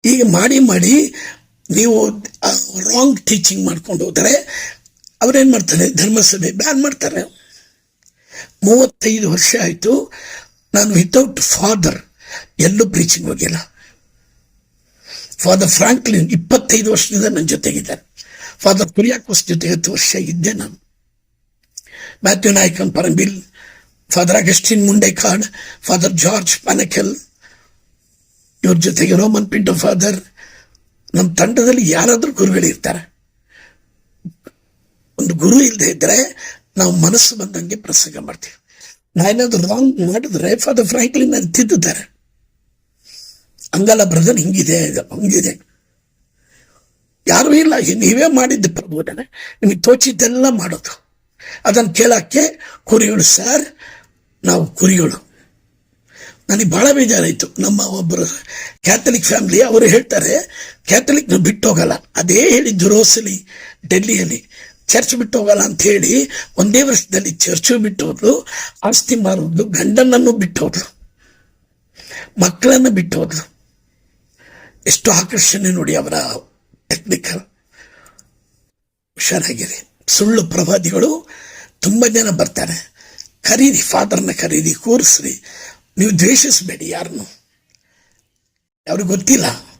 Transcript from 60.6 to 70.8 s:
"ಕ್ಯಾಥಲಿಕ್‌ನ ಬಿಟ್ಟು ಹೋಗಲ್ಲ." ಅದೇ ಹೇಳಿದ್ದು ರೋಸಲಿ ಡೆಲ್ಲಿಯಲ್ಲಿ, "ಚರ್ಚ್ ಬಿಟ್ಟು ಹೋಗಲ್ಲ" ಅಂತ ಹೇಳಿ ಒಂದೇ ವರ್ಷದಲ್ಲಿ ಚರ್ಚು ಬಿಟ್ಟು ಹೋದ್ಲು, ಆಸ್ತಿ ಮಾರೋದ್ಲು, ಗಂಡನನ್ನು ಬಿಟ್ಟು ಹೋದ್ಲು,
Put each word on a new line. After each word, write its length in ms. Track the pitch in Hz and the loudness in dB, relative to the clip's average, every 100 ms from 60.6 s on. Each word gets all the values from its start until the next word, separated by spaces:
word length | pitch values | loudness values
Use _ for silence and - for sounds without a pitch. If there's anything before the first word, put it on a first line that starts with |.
| - - - | -20 -16 -2
"ಕ್ಯಾಥಲಿಕ್‌ನ 500 | 214 277 294 - 190 | 0 2 0 2 2
ಬಿಟ್ಟು 340 | 175 214 226 | 2 2 0
ಹೋಗಲ್ಲ." 240 | 165 165 - _ - | 2 0 -4 _ -6
ಅದೇ 360 | 175 190 330 | 0 4 4
ಹೇಳಿದ್ದು 380 | 247 269 196 190 | 4 2 0 4
ರೋಸಲಿ 560 | 214 220 233 208 190 - - - - - | 4 4 2 -2 -10 -14 -20 -20 -20 -2
ಡೆಲ್ಲಿಯಲ್ಲಿ, 580 | 185 214 202 170 - _ - - _ - | -2 0 -2 -4 -6 _ -20 -20 _ -2
"ಚರ್ಚ್ 280 | 156 - 247 | 0 0 -4
ಬಿಟ್ಟು 240 | 226 240 | -2 -2
ಹೋಗಲ್ಲ" 220 | 208 202 | 2 2
ಅಂತ 200 | - 156 | 0 0
ಹೇಳಿ 480 | 202 202 - 254 277 - - - | 2 2 2 0 0 -8 -10 -2
ಒಂದೇ 240 | 202 247 | 2 2
ವರ್ಷದಲ್ಲಿ 500 | 277 233 - 190 185 | 2 0 -2 -6 -6
ಚರ್ಚು 480 | 165 175 170 - 240 | -4 -4 -2 -2 0
ಬಿಟ್ಟು 280 | 214 190 156 | 0 -4 -6
ಹೋದ್ಲು, 400 | 147 214 285 - - - _ | 0 0 0 -4 -14 -14 _
ಆಸ್ತಿ 320 | 196 - - 240 | -2 -2 0 -2
ಮಾರೋದ್ಲು, 480 | 190 190 160 165 | 0 -2 -2 -2
ಗಂಡನನ್ನು 680 | 214 170 202 220 254 247 247 | -2 -2 0 4 4 4 2
ಬಿಟ್ಟು 340 | 226 180 - 170 | 0 -4 -4 -6
ಹೋದ್ಲು, 440 | - | -6